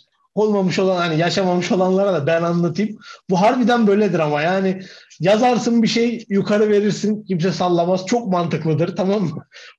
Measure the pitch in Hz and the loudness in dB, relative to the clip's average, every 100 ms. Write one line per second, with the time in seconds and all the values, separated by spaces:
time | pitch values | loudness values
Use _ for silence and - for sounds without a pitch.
0 | _ _ _ 196 214 202 185 156 190 180 | _ _ _ -2 0 2 0 0 0 0
1 | 170 156 170 165 185 180 175 185 185 190 | 0 0 0 0 0 0 0 0 2 2
2 | 202 170 147 165 170 175 170 165 208 214 | 0 0 0 0 0 0 -2 -2 -4 -6
3 | - - - 180 214 262 233 240 208 202 | -18 -18 -2 2 2 2 2 2 4 2
4 | 208 165 151 147 160 190 190 185 - - | 2 0 0 0 0 0 -2 -4 -8 -20
5 | - - 165 214 247 233 240 233 220 233 | -20 -4 0 2 2 2 2 2 2 0
6 | 233 226 - 196 196 208 214 202 208 - | -2 -2 -2 -2 0 0 2 2 0 -2
7 | 202 214 - 180 185 170 180 175 170 185 | -4 -4 -4 -2 -2 -2 0 0 0 -2
8 | 185 240 233 180 170 156 160 151 175 196 | -2 -4 -2 -2 -2 -4 -2 -2 -2 -2
9 | 185 214 170 - - - - | -2 -2 -2 -6 -14 -20 -20